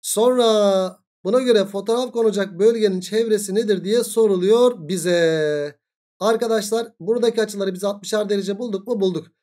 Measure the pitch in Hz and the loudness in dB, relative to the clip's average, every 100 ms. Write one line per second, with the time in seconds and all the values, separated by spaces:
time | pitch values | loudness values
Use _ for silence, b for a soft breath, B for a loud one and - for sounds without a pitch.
0 | - - 240 254 233 214 202 196 185 185 | -6 0 2 4 4 4 4 2 0 -6
1 | _ _ 180 240 254 214 196 196 196 233 | _ _ 0 0 4 2 2 -4 -2 -2
2 | 247 240 226 196 196 170 208 233 214 185 | -2 0 0 0 -4 2 2 4 0 -2
3 | 180 214 226 214 208 196 226 196 175 226 | -4 -2 0 0 0 -2 0 -2 0 -2
4 | 240 - 220 190 185 226 247 240 151 185 | 0 2 2 2 2 4 4 2 -6 -4
5 | 170 175 165 160 151 151 147 - _ _ | 0 2 2 2 0 -2 -4 -10 _ _
6 | _ _ 202 226 226 220 208 226 226 _ | _ _ 0 0 0 -2 -2 -4 -6 _
7 | 170 233 226 226 214 202 196 190 196 202 | -4 0 0 0 -4 -2 -6 -4 -6 -6
8 | - 220 208 202 190 202 240 196 202 233 | -6 -4 -2 -2 -4 -6 -6 -8 -6 -2
9 | 190 175 - _ | -2 -2 -10 _